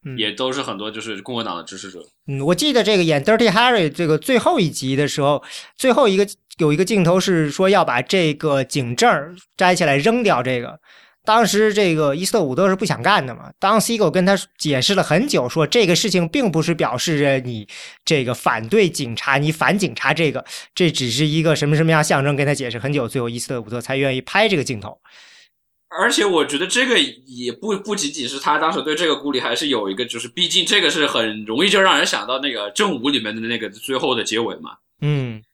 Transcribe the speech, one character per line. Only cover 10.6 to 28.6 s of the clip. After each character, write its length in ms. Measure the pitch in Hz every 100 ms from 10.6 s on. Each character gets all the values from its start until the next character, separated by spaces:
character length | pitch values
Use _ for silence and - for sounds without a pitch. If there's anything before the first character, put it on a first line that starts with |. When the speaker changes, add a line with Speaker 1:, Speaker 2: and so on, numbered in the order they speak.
Speaker 1:
个。 180 | 120 151 _ - _ _
当 240 | - 220 220
时 260 | 202 214
这 220 | 202 196
个 200 | 160 147
伊 100 | 139
斯 80 | 185
特 100 | 233
伍 120 | 151
德 120 | 127 190
是 80 |
不 100 | 190
想 160 | 208 113
干 220 | 131 202
的 100 | 131
嘛， 180 | 113 - -
当 180 | 190 220
Siegel 320 | - 226 185
跟 140 | 180
他 100 | 180 196 - _
解 240 | 156 135
释 140 | 123
了 80 | 196
很 260 | 156 156 285
久， 180 | 175 123
说 200 | - 151
这 200 | 247 190
个 80 |
事 140 | 170 226
情 180 | 185 165
并 240 | 294 233
不 120 | 156
是 120 | 160
表 220 | 165 151 123
示 240 | - 151
着 180 | 143 135
你 280 | 123 117 101 - - - -
这 180 | 156
个 80 | 123
反 340 | 123 - 120 113
对 200 | 220 185
警 260 | - 135
察， 220 | 113 - 139
你 160 | 151
反 260 | 156 131 196
警 160 | 175
察 200 | 113 -
这 180 | 151 160
个， 100 | 127 - - -
这 160 | - 175
只 200 | 131 123
是 160 | 117 151
一 160 | 156
个 120 | 160
什 140 | 151 147
么 80 | 151
什 80 |
么 80 | 160
样 100 | 160
象 220 | 151 185
征， 100 | 139
跟 120 | 139 143
他 80 |
解 160 | 139 127
释 80 | 117
很 120 | 135
久， 160 | 143 117
最 140 | 139
后 80 | 117
伊 100 | 120
斯 100 | -
特 120 | 127
伍 80 | 107
德 140 | 120
才 160 | 113 135
愿 180 | 135 131
意 40 |
拍 260 | - 190 220
这 80 | 185
个 80 |
镜 160 | 123 117
头。 180 | 101 - _ - - - _ _ _ _ _
Speaker 2:
而 200 | 165 214
且 140 | -
我 200 | 202 175
觉 120 | 143 143
得 100 | 185
这 200 | 240 262
个 120 | 220
也 540 | 139 - 135 123 123
不， 260 | 117 214 196
不 140 | 214
仅 160 | 202 185
仅 160 | 160 120
是 120 | 135
他 180 | -
当 160 | 151